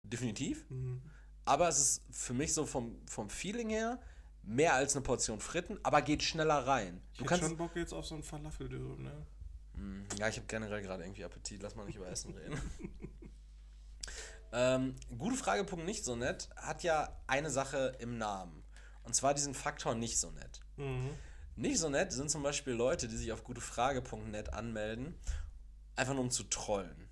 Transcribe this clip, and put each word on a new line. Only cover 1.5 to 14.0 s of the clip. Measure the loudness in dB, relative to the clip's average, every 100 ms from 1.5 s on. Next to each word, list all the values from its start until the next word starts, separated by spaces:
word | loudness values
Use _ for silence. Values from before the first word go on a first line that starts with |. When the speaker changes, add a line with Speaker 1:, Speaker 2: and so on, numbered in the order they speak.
| 8 8
Speaker 1:
es | 8
ist | 6 4 -2
für | -8 -2
mich | 2 2
so | 2 2
vom, | 0 -2 -8 -8
vom | -6 -4
Feeling | -4 -2 -2 0
her | 2 2 -2 -8 -16 -18 -14
mehr | 0 6 8 8
als | 6 2
eine |
Portion | 2 2 2 -2
Fritten, | 0 -2 -2 -2
aber | 6 6
geht | 6 2
schneller | 2 2 4 4 6
rein. | 2 2 -6 -12
Speaker 2:
Ich | -4
Speaker 1:
Du |
Speaker 2:
hätt | 2
Speaker 1:
kannst | 4 4
Speaker 2:
schon | 0
Bock | -2 -2
jetzt | -4
auf | -4 -6
so | -8
ein |
Falafeldürüm, | -6 -8 -6 -6 -6 -4 -6 -6
ne? | -8 -8 -12 -10 -10 -10 -10
Speaker 1:
Hm, | -6 -6 -6 -4 0
ja, | 0
ich | 0
hab | -2
generell | -2 -2 -2
gerade | -2 -4
irgendwie | -6 -8
Appetit. | -8 -8 -10 -8
Lass | -8 -8
mal | -8
nicht | -8
über | -6
Essen | -6 -6 -10
reden. | -6 -4
<laughs> | -4 -6 -10 -10 -12 -12 -14 -14 -16 -16 -16 -16 -14 -12